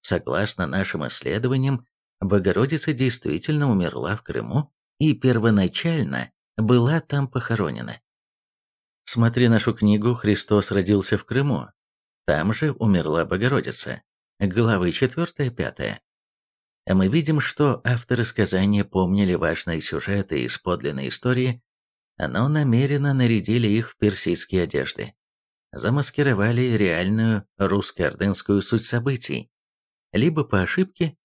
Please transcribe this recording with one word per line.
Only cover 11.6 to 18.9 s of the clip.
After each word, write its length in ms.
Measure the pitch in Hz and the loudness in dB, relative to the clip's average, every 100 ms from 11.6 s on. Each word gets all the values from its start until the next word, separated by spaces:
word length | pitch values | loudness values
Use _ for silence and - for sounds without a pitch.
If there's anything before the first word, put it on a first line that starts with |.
| 64 _ _ _ _ _ - | -6 _ _ _ _ _ -2
Там 260 | 76 90 | 0 0
же 180 | 113 156 | 0 -2
умерла 520 | 135 110 92 80 78 82 | 0 2 2 2 -2 0
Богородица. 760 | 95 120 135 - - - - _ _ _ _ | 0 0 0 -4 -8 -10 -12 _ _ _ _
Главы 520 | 101 95 113 101 87 | -2 2 2 2 0
четвёртая, 580 | 80 131 - 170 - 135 | 0 -2 -2 -6 -4 -6
пятая. 520 | 120 78 - 53 53 _ _ _ _ _ _ _ _ - | -2 -6 -4 -8 -8 _ _ _ _ _ _ _ _ 0
А 60 | |
мы 140 | 95 95 | 2 4
видим, 340 | 151 151 156 | 2 2 0
что 400 | - - 147 123 | 0 0 0 2
авторы 420 | - 120 - 120 113 | 0 -2 0 -2 -2
сказания 600 | - 101 92 98 104 | 0 0 2 2 2
помнили 480 | 98 | 0